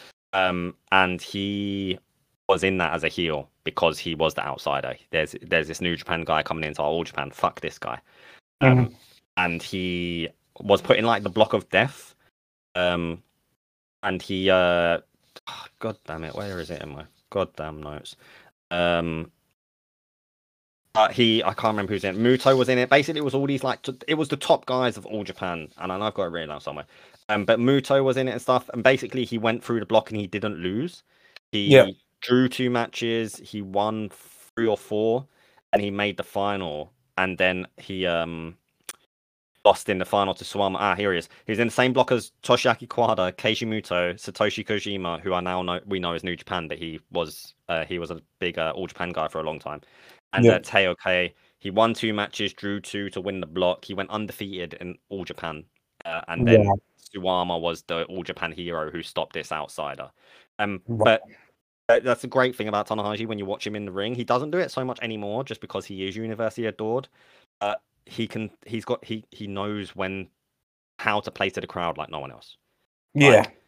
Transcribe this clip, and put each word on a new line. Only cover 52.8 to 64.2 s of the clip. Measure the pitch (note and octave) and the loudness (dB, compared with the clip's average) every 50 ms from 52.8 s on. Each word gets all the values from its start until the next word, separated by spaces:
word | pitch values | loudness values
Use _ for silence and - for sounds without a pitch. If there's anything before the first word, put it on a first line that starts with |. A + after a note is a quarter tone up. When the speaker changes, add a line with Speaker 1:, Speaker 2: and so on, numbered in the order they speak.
| F#2 - - G2+ G2+ G2 | -8 -8 -8 -8 -8 -6
Speaker 1:
to | - F#2+ F2+ | -8 -8 -6
win | G2+ F#2+ F#2+ | -6 -6 -6
the | F2 | -8
block. | D#2 D#2+ F#2 F2+ F2+ F2+ - - | -6 -2 0 2 2 2 0 -4
He | - G2 | -8 -8
went | F#2 F#2+ - | -6 -6 -4
undefeated | G#2 G#2+ G#2+ G2 - - G#2 G2 G2 F#2 F2 E2 E2+ | -6 -6 -6 -6 -8 -10 -10 -10 -8 -8 -10 -10 -10
in | - F2+ F2+ F2+ - _ - | -12 -12 -12 -12 -14 _ -12
All | G2 G2 F2+ | -10 -10 -8
Japan. | - - - - E2 D#2 D2+ - _ _ _ _ _ _ - - | -10 -10 -10 -8 -8 -8 -10 -14 _ _ _ _ _ _ -16 -10
Uh, | E2 E2 - - - | -8 -8 -8 -8 -6
and | E2 - B2 | -2 0 6
then | A#2 A2+ G#2+ G#2 | 8 8 8 8
Speaker 2:
Wow. | G2 G2 G2 - _ _ _ - - - | 6 2 0 -2 _ _ _ -20 -16 -12
Speaker 1:
Suwama | G2 F2+ F#2 F#2 F2+ F2 F2+ F2 E2+ | -6 -2 0 2 2 2 0 -2 -2
was | E2 E2+ E2 D#2+ - | -2 -2 -4 -4 -6
the | - E2+ E2 E2 | -6 -4 -4 -4
All | - F#2 F#2 F2 | -4 -6 -8 -8
Japan | - F2 - F2 E2+ D#2 | -8 -8 -6 -6 -6 -6
hero | F2+ F2 E2+ E2+ D#2+ D#2 D#2 | -8 -8 -6 -4 -4 -4 -6
who | D#2 E2+ D#2 | -6 -8 -10
stopped | - - - D#2 - - | -8 -4 -4 -4 -4 -6
this | E2 D2 - | -8 -8 -6
outsider. | D#2+ D2+ D2 - - - D#2 C#2+ C2+ D2+ C#2+ C2 _ _ _ _ - - _ _ _ - | -6 -8 -8 -8 -8 -8 -8 -8 -8 -10 -12 -16 _ _ _ _ -20 -20 _ _ _ -4
Um, | G#2+ G2+ G2 F#2 - | -4 -4 -4 -6 -8
Speaker 2:
Wow. | - A#2 G#2+ G#2+ | -6 -2 2 6
Speaker 1:
but | A2+ A2 - - - - - _ _ _ _ _ _ _ _ _ - | 6 6 4 2 -2 -20 -20 _ _ _ _ _ _ _ _ _ 2
that, | A#2 A#2+ A#2 | 4 4 4
that's | B2+ A#2+ - | 2 0 0
the | - B2 | -2 -2
great | - C3 B2+ B2+ B2+ | 2 2 2 2 0
thing | - G#2+ G#2+ | -2 -4 -2
about | G#2 G#2 G#2 - | 0 0 0 0
Tanahashi | A2 G#2+ G#2 G#2 G#2+ G#2 A2+ | -2 -2 -2 -2 -4 -4 -4
when | A2 A2+ G#2 | -6 -6 -6
you | G2+ | -6
watch | F#2+ G#2 - - | -6 -6 -6 -6
him | A2 G#2+ | -6 -6
in | G#2 G#2 | -6 -8
the | G2 F2+ | -6 -6
ring. | G2 G2+ A2+ B2 | -4 -4 -4 -4
He | B2 | -4